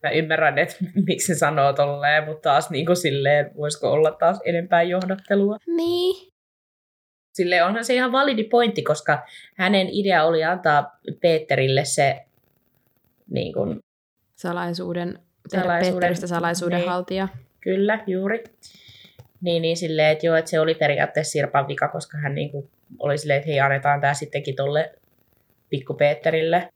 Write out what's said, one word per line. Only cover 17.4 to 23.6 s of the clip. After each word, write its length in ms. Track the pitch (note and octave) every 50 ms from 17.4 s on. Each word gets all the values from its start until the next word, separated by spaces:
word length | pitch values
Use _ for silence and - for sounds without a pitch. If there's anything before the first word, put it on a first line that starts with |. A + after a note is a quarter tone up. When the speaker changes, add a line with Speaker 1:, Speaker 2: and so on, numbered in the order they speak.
| - _ _ _
Speaker 1:
Kyllä, 420 | - F3+ F#3+ F#3+ G3 G#3 A3 A3 A3 -
juuri. 360 | F#3 F#3 F#3+ G3 A3 A#3 A#3 - _ _ _ - _ - - - - - - - _ _ - _ _ _
Niin, 200 | - F3 E3+ E3
niin 160 | E3 E3 E3 E3+
silleen, 320 | F3 E3 D#3+ D#3 D3+ D#3
että 140 | D#3 D#3 D#3
joo, 100 | E3+ E3
että 160 | D#3+ D#3+ D#3+
se 80 | - D#3+
oli 160 | D#3 D#3+ D#3+
periaatteessa 560 | D#3+ D#3 C#3+ C#3+ C#3+ C#3+ C#3+ - D3+ C#3+ -
Sirpan 360 | - D3+ C#3+ - - C#3 C3+ C#3+
vika, 200 | C#3+ C#3 - D3
koska 300 | - E3 D#3+ - - D3+
hän 180 | D3 C#3+ C#3
niinku 340 | D3 C#3+ D3 C#3+ C#3+ C#3 - _ _ _ _ - -
oli 180 | - C#3+ C#3 D3
silleen, 200 | D3+ D3+ C#3 C#3
että 120 | C#3+ D#3+
hei, 80 | D3+
annetaan 420 | C#3